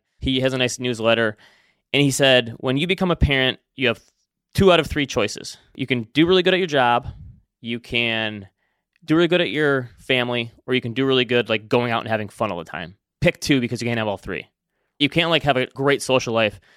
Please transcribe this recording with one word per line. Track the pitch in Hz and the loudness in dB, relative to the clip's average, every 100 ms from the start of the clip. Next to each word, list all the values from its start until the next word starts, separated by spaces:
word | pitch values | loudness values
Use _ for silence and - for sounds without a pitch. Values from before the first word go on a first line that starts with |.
| - _ | -6 _
He | 135 131 | -4 0
has | 131 | 0
a | 131 | 0
nice | 123 - | -2 -2
newsletter. | 123 113 113 113 113 107 _ _ _ _ _ | -6 0 2 2 0 -4 _ _ _ _ _
And | 135 | 0
he | 143 | 2
said, | 127 135 127 117 117 | 2 4 4 2 -4
"When | 131 135 | -4 -2
you | 170 | -2
become | 185 185 | -2 -2
a | 165 | 0
parent, | - 135 131 - _ - | 2 2 0 -2 _ -2
you | 123 | -2
have | 113 _ _ _ _ _ | -2 _ _ _ _ _
two | - 196 | 2 6
out | 170 | 6
of | 143 | 2
three | 151 135 | -4 -4
choices. | - 101 - - - _ | -2 -4 -4 -14 -18 _
You | - 131 | -10 -4
can | 123 110 | -4 -2
do | - 165 | 0 2
really | 185 | 4
good | 180 | 2
at | 185 | 0
your | 185 | 0
job, | 143 120 120 - - - - _ _ | 2 4 2 -2 -12 -18 -20 _ _
you | 117 117 | -10 -10
can | - 120 117 113 110 104 95 _ _ _ _ _ | -6 -2 -2 -2 -4 -8 -14 _ _ _ _ _
do | 165 160 | -2 2
really | 170 | 2
good | 175 | 2
at | 156 | 0
your | 131 151 135 123 - | 0 0 0 -4 -8
family, | - 131 123 120 117 - - | -2 0 0 -2 -6 -10 -4
or | |
you | 127 | -4
can | 123 | -2
do | 113 | -2
really | 135 131 | 2 2
good, | 117 120 113 | 2 0 0
like, | 113 110 | -4 0
going | 123 120 | -2 0
out | 113 | -2
and | 113 | -2
having | 110 104 | -4 -4
fun | - 110 | -6 -6
all | 87 | -6
the | |
time. | 80 73 82 98 _ _ | -10 -12 -12 -16 _ _
Pick | 175 - | -2 0
two | - 139 | 0 0
because | 120 120 | 0 -4
you | 120 | -4
can't | 117 | -4
have | 110 | -4
all | 95 | -6
three. | - 80 - _ _ _ _ - | -8 -10 -12 _ _ _ _ -2
You | 143 | 0
can't, | 160 170 | 0 0
like, | 160 | 2
have | 143 127 | 2 0
a | 127 | -2
great | - 139 135 | -2 0 0
social | - 131 127 | 0 0 0
life | 113 110 - _ | 0 0 -2 _